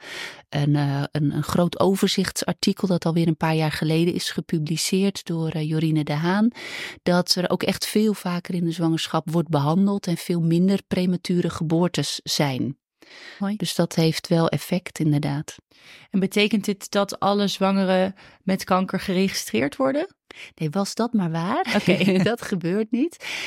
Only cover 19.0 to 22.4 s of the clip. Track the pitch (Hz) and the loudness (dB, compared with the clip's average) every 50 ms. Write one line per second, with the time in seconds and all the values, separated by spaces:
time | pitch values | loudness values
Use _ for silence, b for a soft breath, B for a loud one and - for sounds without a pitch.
19 | - - 185 180 190 196 - - - - - 220 269 285 - - 262 269 269 294 | -4 -2 0 2 0 0 0 -4 -6 -4 -2 -2 -2 -2 -2 -2 -2 0 0 -2
20 | 339 392 _ _ _ - B B B B B B 165 151 156 196 202 - - - | -4 -6 _ _ _ -20 B B B B B B -6 -4 -2 -2 -4 -2 -2 -2
21 | 226 240 240 208 180 165 160 165 165 185 240 330 370 254 - 202 - - 165 143 | -2 0 0 0 0 0 -2 -2 -2 -2 -2 -2 -2 0 -2 0 2 2 2 4
22 | 180 196 185 185 185 208 233 233 | 4 4 4 4 2 2 0 -2